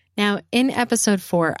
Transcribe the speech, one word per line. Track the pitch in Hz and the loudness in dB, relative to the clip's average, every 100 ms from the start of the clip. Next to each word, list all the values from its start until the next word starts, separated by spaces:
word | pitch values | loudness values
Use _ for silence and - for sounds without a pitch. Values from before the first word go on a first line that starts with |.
| _ - | _ -2
Now, | 208 202 - | 0 -2 -2
in | 233 262 | 0 0
episode | - 240 233 - 196 | 0 0 0 2 0
four, | - 175 160 - | 0 0 0 -2